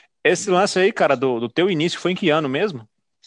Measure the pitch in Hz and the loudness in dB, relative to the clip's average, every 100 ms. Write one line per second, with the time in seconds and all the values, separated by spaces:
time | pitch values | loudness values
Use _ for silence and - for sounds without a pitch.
0 | _ _ 147 175 - 180 196 190 190 - | _ _ 0 0 0 0 2 2 0 2
1 | 165 135 131 120 117 - 185 165 165 - | 0 2 0 -2 -2 0 0 0 -2 -2
2 | 175 185 180 151 147 135 208 139 107 _ | -4 -2 0 0 0 -2 -4 -6 -14 _
3 | _ _ | _ _